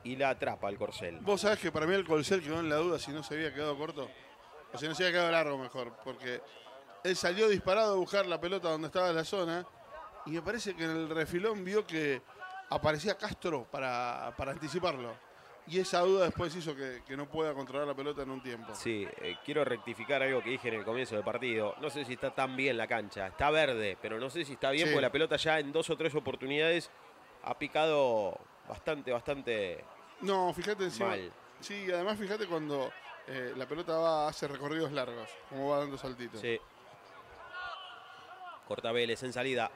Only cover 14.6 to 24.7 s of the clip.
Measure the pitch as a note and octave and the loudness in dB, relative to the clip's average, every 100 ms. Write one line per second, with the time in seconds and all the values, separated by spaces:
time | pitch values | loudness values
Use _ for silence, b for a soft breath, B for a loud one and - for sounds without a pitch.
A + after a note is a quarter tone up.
14.6 | D3+ E3 F3 C#3 A#2+ A2+ - B B B | -4 0 0 0 -6 -10 -16 B B B
15.6 | - F3 F#3 F3 F3+ F#3+ E3+ - F3 F3 | -2 0 4 4 6 6 4 2 -2 -2
16.6 | E3 C3+ C3+ B2 A2+ C3+ C#3+ D#3 D#3+ C#3 | -6 -6 -6 -8 -8 -8 -4 0 0 0
17.6 | B2+ C3+ D3 C3+ C#3+ D3 C3+ C3 C3 A#2 | -4 -2 -2 -2 -4 -4 -6 -6 -6 -8
18.6 | A2+ G#2 A#2 G#2+ F#2+ - - F2+ - D3 | -8 -6 -2 -2 -2 -4 -6 -6 -2 0
19.6 | C3 A#2+ - A2+ A2+ C#3 C3+ C3 A2 B2+ | 2 0 -4 -8 0 2 4 2 0 -2
20.6 | B2 A2 G2+ A#2+ B2+ G#2+ G#2 A2+ B2 A2 | -2 -2 -2 -2 -2 -2 0 -2 0 2
21.6 | G#2 - D3 D3 B2 B2 C#3 - C3 C3 | 0 -2 -6 -6 -6 -4 -4 0 0 2
22.6 | C3+ A#2 A2 A#2 G#2 - F#2+ - C#3 D3+ | 2 2 2 0 -2 -4 -6 2 4 6
23.6 | D3 A#2 G#2 F2+ G#2+ A2 C3 D#3+ C#3+ C3 | 4 4 0 -2 -4 -4 -4 -4 -6 -2
24.6 | C3+ | 0